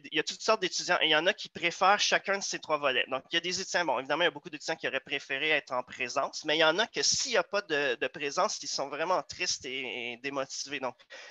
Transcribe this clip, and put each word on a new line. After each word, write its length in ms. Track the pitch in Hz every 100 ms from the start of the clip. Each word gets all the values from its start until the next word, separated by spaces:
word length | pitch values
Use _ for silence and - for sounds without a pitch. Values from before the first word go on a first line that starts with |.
il 120 | 143 151
y 20 |
a 40 |
toutes 200 | 151 190
sortes 180 | - 220
d'étudiants 380 | 180 - 156 180
et 60 | 156
il 40 |
y 60 | 151
en 100 | 175
a 60 |
qui 160 | 214 -
préfèrent 500 | 185 170 - 190 202
chacun 360 | - 170 - 196
de 60 |
ces 160 | 190 165
trois 180 | - 151
volets. 280 | 143 123 -
Donc, 140 | 131 -
il 60 | 170
y 20 |
a 20 |
des 200 | 170 180
étudiants, 260 | 185 185 170
bon, 120 | 120
évidemment, 260 | 135 147
il 20 | 170
y 20 |
a 40 |
beaucoup 180 | 147 -
d'étudiants 260 | 147 - 160
qui 100 | 135
auraient 140 | 131
préféré 480 | - 139 - 135 156
être 240 | 151 -
en 100 | 127
présence, 640 | - - 123 139 151 -
mais 120 | 151 151
il 40 |
y 40 |
en 140 | 160 170
a 80 | 233
que 160 | -
s'il 300 | 214 - 269
n'y 60 | 214
a 40 |
pas 200 | 170 202
de, 320 | 170 147 143
de 120 | 117 135
présence, 560 | 165 143 139 202 -
ils 60 | 143
sont 200 | - 139
vraiment 340 | 139 165 180
tristes 420 | - - 175 -
et, 480 | 135 131 127 110 120
et 40 | 117
démotivés. 640 | 139 139 135 - 139 143
Donc, 160 | 127 - - - -